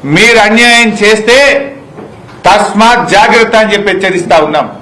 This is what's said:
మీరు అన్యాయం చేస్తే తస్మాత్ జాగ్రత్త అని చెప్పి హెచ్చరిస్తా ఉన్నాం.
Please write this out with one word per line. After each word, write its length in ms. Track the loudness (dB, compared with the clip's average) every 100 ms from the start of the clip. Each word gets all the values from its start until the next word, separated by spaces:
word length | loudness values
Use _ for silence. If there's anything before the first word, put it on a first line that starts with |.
| -2 0
మీరు 240 | 2 2 2
అన్యాయం 440 | 2 2 2 0 0
చేస్తే 320 | 0 0 2 2 2 0 -6 -14 -20 -20 -20 -20 -20 -4 0
తస్మాత్ 680 | 0 0 0 2 2 0
జాగ్రత్త 420 | 0 2 0 2 0
అని 180 | 0
చెప్పి 180 | -2 -2
హెచ్చరిస్తా 460 | -2 -2 -4 0 0 0
ఉన్నాం. 240 | -2 -4 -12